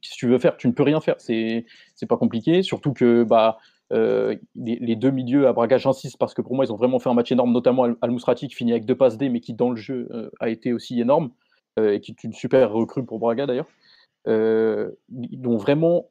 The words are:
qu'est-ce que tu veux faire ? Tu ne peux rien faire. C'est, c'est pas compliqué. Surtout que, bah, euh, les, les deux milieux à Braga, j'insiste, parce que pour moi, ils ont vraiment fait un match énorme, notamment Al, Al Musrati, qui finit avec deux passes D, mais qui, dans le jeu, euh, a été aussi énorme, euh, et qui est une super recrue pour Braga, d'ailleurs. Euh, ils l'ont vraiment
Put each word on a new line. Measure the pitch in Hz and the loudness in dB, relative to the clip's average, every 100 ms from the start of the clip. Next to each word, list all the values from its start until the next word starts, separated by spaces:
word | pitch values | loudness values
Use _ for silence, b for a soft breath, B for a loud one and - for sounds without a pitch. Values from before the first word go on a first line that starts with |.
qu'est-ce | - - | -18 -4
que | |
tu | 123 | 2
veux | 123 | 4
faire ? | 123 - | 4 2
Tu | 127 | -2
ne | |
peux | 120 | 2
rien | 139 151 | 2 2
faire. | - - | 0 -4
C'est, | - 113 113 113 117 b b | -2 -2 -2 -4 -6 b b
c'est | _ 117 | _ -4
pas | 117 | 0
compliqué. | 120 117 110 175 | 0 0 0 0
Surtout | 190 - 147 | 0 -4 -4
que, | 127 123 117 | 0 4 4
bah, | 117 113 110 - b b _ | 4 4 4 0 b b _
euh, | 110 110 110 110 110 - - | 0 2 0 -2 -4 -10 -12
les, | 120 120 | -8 -6
les | 117 110 | -4 0
deux | 131 | 0
milieux | 135 123 139 131 | -2 0 2 4
à | |
Braga, | 117 117 127 | 2 2 2
j'insiste, | 135 131 135 - | 2 -2 -6 -6
parce | 120 | -4
que | - | -4
pour | - 131 | -6 -2
moi, | 127 | -2
ils | |
ont | 104 | 0
vraiment | 123 127 | 0 0
fait | 131 | 0
un | |
match | 120 120 | 0 2
énorme, | 127 123 | 0 2
notamment | 120 123 127 | 2 2 2
Al, | 123 117 | 0 0
Al | 120 | -4
Musrati, | 120 - 123 139 | -2 -2 -2 -4
qui | - | -4
finit | 117 | -2
avec | 117 110 | -2 -2
deux | 123 | 2
passes | 131 110 | 2 2
D, | 139 | -4
mais | 120 | -4
qui, | - | -6
dans | 117 123 | -2 -2
le | 120 | -2
jeu, | 107 131 117 | -8 -10 -8
euh, | 117 107 - | -12 -12 -8
a | 120 | -6
été | 113 127 | -4 -4
aussi | 120 - 123 | -4 -4 -2
énorme, | 117 151 147 _ _ _ _ - | 2 2 0 _ _ _ _ 0
euh, | 107 | 0
et | 104 | 0
qui | - | -4
est | 110 | -14
une | 113 | -14
super | 104 123 131 120 | -10 0 2 2
recrue | 110 110 - 117 | 0 -2 -4 -8
pour | 113 | -4
Braga, | 117 113 139 | -2 -2 -2
d'ailleurs. | 127 160 b b b b _ - | -4 -6 b b b b _ -2
Euh, | 110 110 110 110 107 104 - _ 127 120 | 0 2 2 0 -2 -6 -10 _ -14 -12
ils | 131 | -8
l'ont | 123 117 | -2 -2
vraiment | 101 147 165 175 - | 2 2 2 0 -4